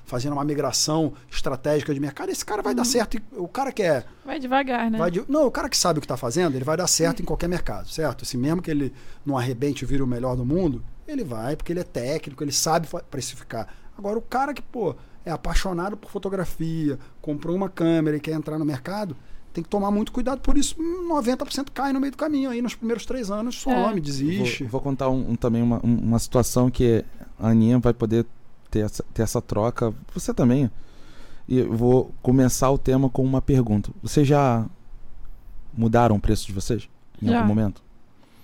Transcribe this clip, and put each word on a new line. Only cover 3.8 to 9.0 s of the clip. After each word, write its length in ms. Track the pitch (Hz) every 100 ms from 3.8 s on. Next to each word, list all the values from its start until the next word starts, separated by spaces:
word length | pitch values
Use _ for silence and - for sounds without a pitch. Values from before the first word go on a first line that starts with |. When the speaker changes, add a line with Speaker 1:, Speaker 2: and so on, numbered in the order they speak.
Speaker 1:
é 220 | 175 135 - - -
Speaker 2:
Vai 140 | 320
devagar, 520 | 254 262 269 240 226
né? 60 | 220
Speaker 1:
vai 100 | 170
de-, 140 | 170 -
não, 200 | 285 277
o 40 |
cara 160 | - 302
que 80 | -
sabe 200 | 180 156
o 40 |
que 60 | -
tá 100 | 127
fazendo, 380 | 120 151 175 131
ele 100 | 127
vai 120 | 160
dar 80 | 180
certo 360 | - 165 165
em 40 | -
qualquer 220 | 151 170
mercado, 400 | 175 - 101 90
certo? 340 | - 151 123
Assim, 140 | - 123
mesmo 240 | 135 175
que 80 | 165
ele 240 | 147 131 -